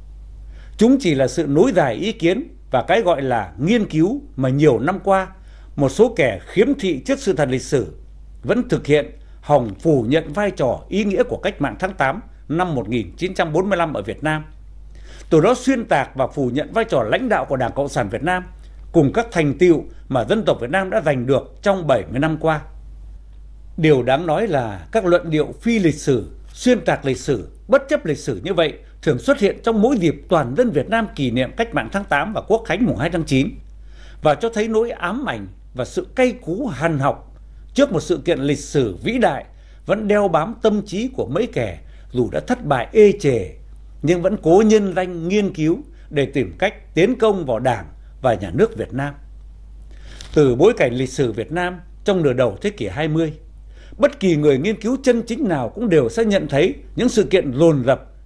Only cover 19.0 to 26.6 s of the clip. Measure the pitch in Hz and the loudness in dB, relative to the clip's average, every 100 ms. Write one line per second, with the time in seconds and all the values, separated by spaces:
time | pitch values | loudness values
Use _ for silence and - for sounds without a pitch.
19 | 139 220 233 175 151 - 180 151 - - | 4 2 -2 0 0 4 4 4 0 -14
20 | - 131 107 214 170 143 120 180 190 214 | -4 -2 0 0 0 -2 -2 -2 -2 -2
21 | 151 135 123 135 - - 202 190 151 120 | 0 0 2 0 -2 -4 -2 0 2 0
22 | 92 113 160 156 160 151 - - - - | 0 -2 -2 0 -2 -2 -6 -18 -18 -18
23 | - - - - - - - - 156 139 | -18 -18 -20 -20 -20 -20 -14 2 4 4
24 | 120 135 175 156 226 147 113 92 82 220 | 4 0 0 0 0 -2 -2 -6 -4 0
25 | 185 175 170 151 143 - 233 233 170 - | 4 2 2 -2 -2 -4 -2 2 2 0
26 | - 123 92 - - - | 0 0 -2 -12 -20 -2